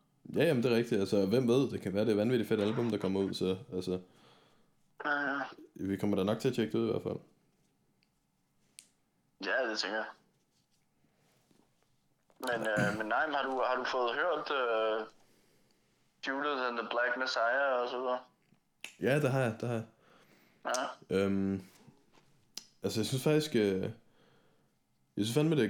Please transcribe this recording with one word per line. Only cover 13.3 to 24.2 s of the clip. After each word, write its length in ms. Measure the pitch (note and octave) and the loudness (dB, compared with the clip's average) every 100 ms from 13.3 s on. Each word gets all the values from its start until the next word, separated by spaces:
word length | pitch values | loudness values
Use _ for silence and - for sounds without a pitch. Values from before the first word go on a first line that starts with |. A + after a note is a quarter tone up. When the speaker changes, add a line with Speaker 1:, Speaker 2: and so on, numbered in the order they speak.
| C#3+ | -2
Speaker 2:
har 80 | |
du, 180 | C3+ C3 B2 | -2 0 0
har 100 | B2+ | 0
du 80 | |
fået 280 | B2+ C3 A#2+ C3+ | 0 0 0 0
hørt, 360 | F3 D3+ D3+ | 0 -2 -2
øh, 540 | C#3 A#2+ A2 A2 A2 A2 - _ _ _ _ _ _ _ _ _ - C#3 | 0 0 2 2 0 -4 -14 _ _ _ _ _ _ _ _ _ -12 -6
Judas 340 | C3+ D3 C3+ B2 | -4 -2 -2 -2
and 100 | A#2 | -4
the 100 | G#2+ | -2
Black 260 | A#2+ B2 B2 | 0 0 0
Messiah 640 | B2+ B2 A2+ C3+ C#3 B2 | -2 0 2 2 2 0
og 60 | B2 | -2
så 80 | B2+ | -4
videre? 200 | B2+ B2 - _ _ _ _ _ - - | -2 -4 -6 _ _ _ _ _ -18 -4
Speaker 1:
Ja, 180 | A2 D3 | 0 2
det 100 | C3+ | 2
har 80 | C3+ | 2
jeg, 160 | A#2+ G#2+ | 0 -2
det 80 | A#2 | -4
har 60 | A2+ | -4
jeg. 80 | A2 _ _ - - - _ _ - | -6 _ _ -20 -20 -20 _ _ -4
Speaker 2:
Ja. 500 | B2 C#3 - - F#2+ | -4 -4 -10 -2 0
Speaker 1:
Øhm, 440 | G2 G2 G2 G2 - - - - _ - _ _ _ - - - | 2 0 0 -4 -6 -20 -20 -20 _ -20 _ _ _ -18 -18 -8
altså, 160 | G2+ A2+ | -4 -2
jeg 60 | G#2+ | -2
synes 180 | C3 | 0
faktisk, 320 | D3+ D3+ D3+ A#2 | 4 2 2 2
øh, 260 | G#2 F#2+ | 2 2
jeg 1400 | G2+ - _ _ | -2 -8 _ _